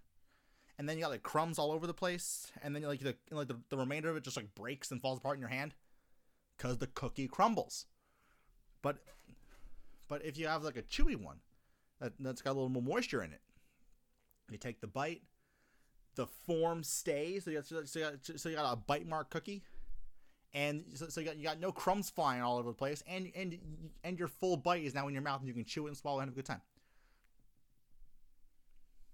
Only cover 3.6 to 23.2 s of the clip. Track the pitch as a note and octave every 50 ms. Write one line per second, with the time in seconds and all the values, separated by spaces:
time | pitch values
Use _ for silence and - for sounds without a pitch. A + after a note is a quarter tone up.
3.6 | - _ C#3+ C3+ B2+ B2+ C#3+ D#3 D#3 E3 D#3+ D#3 C#3 C3+ A#2 C3 G#2+ G2 - -
4.6 | G#2 A#2+ C#3+ C3+ - - C3 B2 - C3 C3 B2+ - C3+ C#3+ C#3 B2+ G#2+ B2+ C3
5.6 | C#3+ D#3 - - - - - - _ _ - - _ _ _ _ _ _ _ -
6.6 | - B2+ B2+ A2+ C3 C3 - - - A#2+ - - C3+ C3 - - G3 A3+ A3 F3
7.6 | - - - - - - - _ _ _ _ _ _ _ _ _ _ - - -
8.6 | _ - - - - C#3 C#3+ - - - - - - - - - - - - -
9.6 | - - - - - - - - - - D3 D3 - D#3 C#3 D3+ E3 D#3 D#3+ D#3
10.6 | D3+ D#3 C#3 A#2+ G#2 - - - - D#4 A#3+ A2 G2 C#2+ C#2+ - - - - -
11.6 | _ _ _ _ _ _ _ _ C3+ A#2 - - C3+ C3 B2+ - - C3+ C3+ C#3
12.6 | C3 C3 C3 B2 A#2+ C3 F3+ A#3+ A#3+ - - A#2+ F#2 D#2 D2 - _ _ _ -
13.6 | - - _ _ - - - _ _ _ _ _ _ _ _ _ _ - G#2+ G#2
14.6 | - B2 A#2 - - G2+ - B2+ C#3+ D#3+ E3+ - - - _ _ _ _ _ _
15.6 | _ _ _ _ _ _ _ - - - - - A#2+ - - - - - E3+ D#3+
16.6 | E3 E3 E3 E3 D3+ - - - - E3+ D3+ C#3+ D3+ E3+ F#3+ G3 F3+ F3 D#3 D3+
17.6 | C#3+ - E3 E3 D3+ C3+ - E3 D#3 D3+ D3 C3+ - - E3 - - E3+ D#3+ D3+
18.6 | D3+ C3 B2 A2+ - - C#3+ D3 D#3 E3 D#3+ D#3 D3 - - E3 - - G3+ G3+
19.6 | - - - - - - - - - - - - - - - _ _ _ - C#3+
20.6 | C#3+ D3 D3 D3+ F3 F3 D#3 C3 E3 D#3+ - E3+ D#3 D#3+ D3+ D3+ D3+ D#3+ D#3 D#3+
21.6 | F3 F#3+ - - - - F#3+ G#3 F#3 - - - D#3+ C#3 B2+ B2 B2 B2 B2 B2
22.6 | A#2+ A#2+ A2+ - C3+ C#3 D3+ C#3+ - D#3+ F3+ F#3